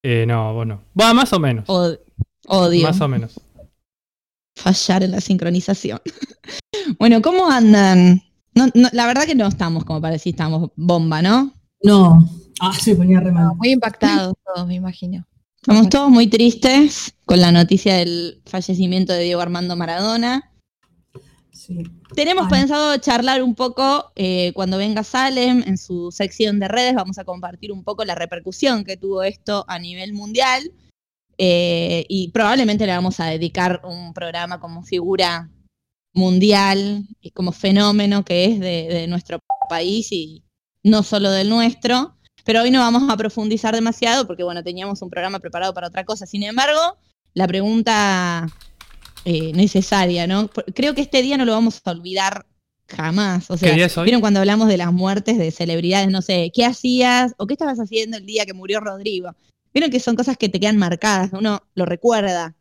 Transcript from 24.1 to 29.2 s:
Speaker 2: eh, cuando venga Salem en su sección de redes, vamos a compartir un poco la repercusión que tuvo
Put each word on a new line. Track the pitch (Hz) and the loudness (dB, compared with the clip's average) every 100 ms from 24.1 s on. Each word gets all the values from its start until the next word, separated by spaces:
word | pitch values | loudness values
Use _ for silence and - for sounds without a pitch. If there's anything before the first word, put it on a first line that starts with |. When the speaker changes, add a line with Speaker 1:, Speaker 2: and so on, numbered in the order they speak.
Speaker 2:
eh, | - 185 180 180 | -6 -4 -2 -2
cuando | 175 190 190 | -4 -4 -2
venga | 208 214 | -2 -4
Salem | 214 254 262 262 247 247 226 | -4 -2 -2 0 2 2 0
en | 190 | -6
su | - 180 175 | -6 -10 -10
sección | - 196 - 220 202 | -12 -16 -2 0 0
de | 190 | -2
redes, | 226 247 254 | -2 0 -2
vamos | 185 196 | -4 -10
a | |
compartir | 185 180 180 180 208 | -12 -12 -14 -16 -16
un | 196 | -12
poco | 180 202 | -10 -8
la | 214 170 | -8 -8
repercusión | 170 175 180 185 277 233 | -8 -10 -14 -2 0 0
que | 190 185 | -4 -10
tuvo | 196 190 | -6 -4